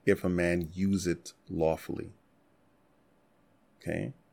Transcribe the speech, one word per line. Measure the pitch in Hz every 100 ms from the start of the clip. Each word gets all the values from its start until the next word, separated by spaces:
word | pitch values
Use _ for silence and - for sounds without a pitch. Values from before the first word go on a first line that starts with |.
| -
if | 98
a | 95
man | 87 87 87 82
use | 90 98 98 87
it | 82 - - -
lawfully. | 87 80 80 - - - - _ _ _ _ _ _ _ _ _ _ _ _ _ _ _ _
Okay? | - 82 104 - _